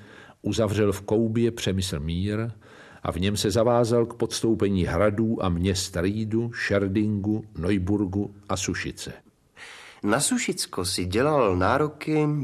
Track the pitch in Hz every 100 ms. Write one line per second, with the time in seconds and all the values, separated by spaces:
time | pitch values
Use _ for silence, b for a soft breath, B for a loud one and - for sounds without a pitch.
0 | B B B B 104 101 107 101 104 95
1 | 98 107 113 113 117 113 127 95 92 78
2 | 78 85 101 107 117 110 B B B B
3 | - 85 95 101 107 104 113 120 113 120
4 | 117 - 117 - 117 104 101 98 82 85
5 | 104 101 110 113 92 85 95 95 - 87
6 | 92 107 110 110 117 - - 101 98 101
7 | 107 104 101 107 107 82 87 104 90 104
8 | 98 98 101 - - 95 - 90 143 -
9 | - - _ _ _ - B B B B
10 | 104 117 - 247 - 175 - - 90 -
11 | 90 104 143 147 110 90 92 135 151 151
12 | - 156 151 147